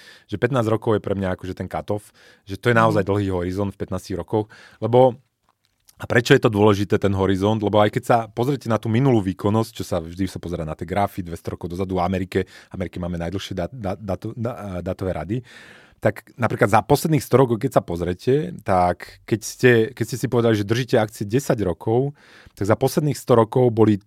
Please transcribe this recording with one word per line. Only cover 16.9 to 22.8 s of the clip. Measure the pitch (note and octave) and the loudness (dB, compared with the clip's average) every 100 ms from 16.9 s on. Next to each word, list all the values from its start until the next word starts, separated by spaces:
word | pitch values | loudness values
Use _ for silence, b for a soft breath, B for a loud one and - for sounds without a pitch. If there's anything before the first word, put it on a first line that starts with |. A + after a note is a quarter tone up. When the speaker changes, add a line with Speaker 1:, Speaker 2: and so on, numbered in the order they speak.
| C#3+ F3 D3+ | 2 2 0
Speaker 1:
sto | - B2 | 4 4
rokov, | B2+ A2+ | 4 0
keď | - | 0
sa | C3 | 0
pozrete, | - F2 F2 F#2 - C#3 E3+ - | -2 -2 -4 -2 0 0 -2 -8
tak | - F#2+ F2 F2+ - - | -2 2 2 0 -8 -20
keď | - G#2+ | -4 -4
ste, | - - B2+ A#2+ A2 | -4 0 4 4 2
keď | - | -2
ste | A#2 B2 | -8 -6
si | B2+ | -2
povedali, | A#2+ A#2 G#2+ | 2 2 2
že | G2+ | 0
držíte | A2+ B2+ B2 | -2 0 0
akcie | A2 - | 0 -4
desať | G#2 A#2 - A2 | -4 -2 0 -2
rokov, | F#2 E2 - A#2 C#3 D3 b b b | -2 -4 -2 0 -2 -6 b b b
tak | - G2 | -4 0
za | |
posledných | A2 | 2